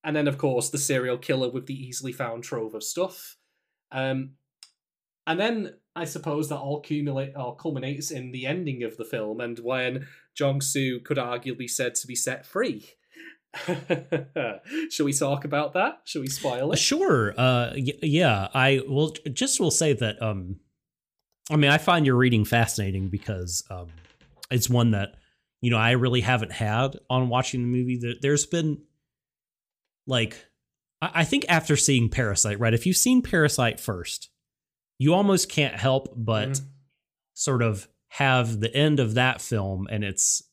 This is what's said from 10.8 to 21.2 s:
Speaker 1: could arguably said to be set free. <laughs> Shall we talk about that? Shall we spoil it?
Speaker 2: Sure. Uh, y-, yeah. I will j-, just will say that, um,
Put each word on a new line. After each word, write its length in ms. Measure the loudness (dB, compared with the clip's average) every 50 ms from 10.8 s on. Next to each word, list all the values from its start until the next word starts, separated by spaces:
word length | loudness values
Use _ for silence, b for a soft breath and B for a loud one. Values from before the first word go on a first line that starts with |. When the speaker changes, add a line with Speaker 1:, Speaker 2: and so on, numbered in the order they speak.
| 0 0 -2 -4
Speaker 1:
could 160 | -4 -4 -2
arguably 520 | -2 -2 -4 -6 -6 -6 -8 -8 -8 -8 -8
said 260 | -4 -2 -4 -2 -2
to 120 | -6 -8
be 80 | -6 -6
set 300 | -4 -4 -4 -6 -6 -12
free. 460 | -8 -4 -2 -2 -2 -4 -6 -10 -18 _ B B B B B B B B B B _ -16
<laughs> 140 | -10 -6 -6 -6 -6 -2 -2 -4 -4 -2 -4 -4 -4 -4 -6 _ -4 -4 -4 -6 -8 B B -6 -6 -6 -6
Shall 160 | -2 -2 0
we 80 | 0 0
talk 320 | 0 0 0 0 -2 -4
about 280 | -2 -2 -2 -2 0 0
that? 280 | 0 0 0 -2 -8 _
Shall 160 | -10 -8 -8
we 60 | -6 -6
spoil 420 | -8 -4 -4 -4 -2 0 0 0
it? 80 | 2 2
Speaker 2:
Sure. 540 | 2 2 2 2 4 4 4 4 4 0 0
Uh, 340 | 2 2 4 4 2 0 -2 -2
y-, 180 | -4 -4 -4 -4 -2
yeah. 460 | -2 2 2 4 4 4 4 2 0 -2 0
I 280 | 2 4 4 4 2 0
will 220 | 0 0 0 0 0
j-, 180 | -2 -8 _ -8
just 280 | -4 -2 -2 0 0 2
will 120 | 2 2
say 220 | 2 2 2 2 2
that, 280 | 2 0 -4 -2 -2
um, 360 | -4 -4 -4 -4 -6 -8 -10 -10 _ _ _ _ _ _ _ _ _ _ _ _